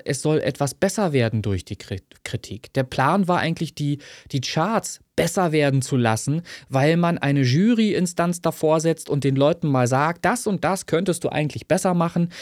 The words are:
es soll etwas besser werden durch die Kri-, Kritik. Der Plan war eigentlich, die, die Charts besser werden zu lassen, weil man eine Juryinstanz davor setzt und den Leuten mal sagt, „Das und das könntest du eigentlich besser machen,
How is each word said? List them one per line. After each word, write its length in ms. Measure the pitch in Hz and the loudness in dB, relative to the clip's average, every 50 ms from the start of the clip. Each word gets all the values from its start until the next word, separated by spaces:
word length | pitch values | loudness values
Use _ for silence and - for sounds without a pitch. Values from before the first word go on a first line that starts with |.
| - | -4
es 160 | - 143 - | -6 -6 -2
soll 180 | - 151 156 156 | 0 0 0 2
etwas 340 | - - 135 - 143 131 - | 0 -2 -2 -2 -4 -4 -2
besser 380 | - 185 196 - 220 202 165 143 | -2 -2 -2 0 0 0 0 2
werden 280 | 131 117 113 117 110 | 2 2 2 0 -2
durch 240 | 101 104 98 90 - | -2 -2 -2 -4 -4
die 120 | - 101 | -8 -12
Kri-, 260 | - - - 101 92 - _ - _ - | -12 -10 -10 -10 -10 -10 _ -20 _ -10
Kritik. 480 | - - 107 - - 101 - - - - | -10 -10 -10 -8 -12 -14 -14 -14 -6 -4
Der 100 | 135 127 | -4 -4
Plan 440 | 127 - 139 131 147 175 202 185 | -2 0 0 2 2 2 2 2
war 120 | 175 180 160 | 2 0 0
eigentlich, 340 | 113 160 165 - 165 - - | 0 -2 -2 -4 -6 -6 -6
die, 240 | - 147 143 147 143 - - - - - - | -4 -2 -2 -2 -4 -8 -14 -20 -20 -10 -6
die 100 | - 131 | -6 -4
Charts 580 | - - - 160 165 208 226 190 - - - - _ _ _ | -4 -2 -2 0 0 0 0 -2 -4 -6 -10 -16 _ _ _
besser 360 | - 170 170 - 202 180 160 | -2 -2 0 0 0 0 2
werden 300 | 156 151 143 139 135 135 | 2 2 2 2 2 0
zu 160 | 127 - 139 | 0 0 0
lassen, 460 | 123 117 113 110 110 - 139 147 170 170 - - - - | 2 2 2 2 0 -2 -2 -4 -4 -6 -10 -16 -20 -8
weil 280 | - 131 135 139 156 165 | -2 0 2 4 4 4
man 220 | 175 175 170 175 | 4 2 2 0
eine 240 | - 143 143 143 143 | 0 0 0 2 2
Juryinstanz 1000 | 131 123 127 160 202 233 247 220 220 208 175 - 180 170 - - 170 175 170 - | 2 2 4 4 4 4 4 2 2 2 2 0 -2 0 0 0 0 0 -2 -2
davor 400 | - 165 156 - 160 151 156 160 | -2 -4 -2 0 2 2 2 4
setzt 280 | 156 165 156 - - - | 2 0 0 -2 -4 -4
und 140 | 147 143 135 | -2 0 0
den 120 | 139 131 | 0 2
Leuten 320 | 135 139 151 170 - - | 4 4 2 2 2 0
mal 200 | 147 135 127 123 | 0 2 2 2
sagt, 360 | 117 127 135 147 160 170 - - | 2 2 2 2 0 0 0 0
„Das 200 | 175 240 240 - | 0 0 0 -2
und 180 | 226 190 151 - | -2 -2 0 0
das 220 | 160 196 185 - | -2 -2 -4 -2
könntest 380 | - 165 165 196 185 165 - - | -2 -2 0 0 0 -2 -2 -4
du 60 | 135 | -4
eigentlich 380 | - 143 151 147 - - - | -2 -2 -2 -2 -4 -6 -2
besser 280 | - 151 190 - 185 175 | 0 0 2 2 2 2
machen, 340 | 175 165 170 - 175 170 170 - - | 2 0 0 0 0 -2 -2 -4 -10